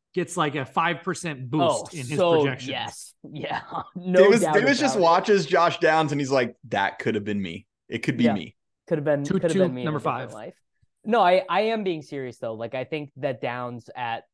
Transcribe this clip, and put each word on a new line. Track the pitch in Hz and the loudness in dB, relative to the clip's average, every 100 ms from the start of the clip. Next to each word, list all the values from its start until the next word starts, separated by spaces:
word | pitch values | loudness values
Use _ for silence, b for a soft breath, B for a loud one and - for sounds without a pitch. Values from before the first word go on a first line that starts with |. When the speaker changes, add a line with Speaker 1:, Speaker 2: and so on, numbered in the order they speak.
| _ | _
Speaker 1:
gets, | 185 170 180 | -6 -4 -2
like, | 151 143 | -2 -2
a | 131 | -4
five | 180 165 165 | 0 0 -2
percent | 185 170 170 135 127 | -6 -8 -8 -10 -4
boost | 151 170 127 - | 0 2 0 -4
Speaker 2:
Oh, | |
Speaker 1:
in | 165 | -10
his | 120 147 | -6 0
Speaker 2:
so | 175 165 | 4 4
Speaker 1:
projections. | 143 127 127 | 2 -2 -8
Speaker 2:
yes. | 127 113 - - _ | -8 -8 -12 -20 _
<laughs> | - | -16
Yeah. | 143 147 143 - 165 - 180 | -12 -8 -8 -8 -12 -10 -10
No | 180 180 | 2 6
Speaker 3:
Davis, | 202 226 | 8 8
Speaker 2:
doubt | 165 - | 4 2
Speaker 3:
Davis | 262 285 | 4 2
just | 285 214 | 2 4
Speaker 2:
about | |
it. | |
Speaker 3:
watches | 170 175 196 202 147 | 4 4 4 2 4
Josh | 175 170 - | 4 2 4
Downs | 165 156 151 | 4 4 2
and | 147 | -2
he's | 131 | 0
like, | 135 123 - 113 | 2 0 -4 -4
"That | 101 98 - | 0 0 -2
could | 123 107 | -2 -2
have | |
been | 101 101 | -2 -4
me. | 92 90 - _ - | -4 -10 -16 _ -10
It | 117 | -6
could | - 123 | -4 2
be | 120 | 2
Speaker 2:
Yeah. | |
Speaker 3:
me." | 101 71 _ _ _ - | 2 -6 _ _ _ -6
Speaker 2:
Could | 160 | -4
have | 147 | 0
been, | 143 | 0
Speaker 1:
Tutu, | 143 190 | 0 -2
Speaker 2:
could | 170 | 0
have | 185 | 2
been | 185 | 0
me | 127 | 0
in | 156 | -6
Speaker 1:
number | 151 | -4
Speaker 2:
a | |
different | 156 123 123 | -4 -6 -8
Speaker 1:
five. | |
Speaker 2:
life. | 113 135 - _ _ _ _ - | -14 -16 -18 _ _ _ _ -2
No, | 233 | 2
I, | 180 185 185 | 4 4 2
I | 180 | -2
am | 220 220 190 | 0 -2 -4
being | 160 | -6
serious | 139 143 127 - | -8 -8 -8 -8
though. | 117 110 | -10 -8
Like, | 117 131 | -8 -8
I | |
think | 127 156 147 131 | -6 -8 -8 -8
that | 139 120 | -6 -4
Downs | 123 123 123 120 - - | -6 -6 -8 -10 -14 -10
at | 117 113 - | -8 -8 -10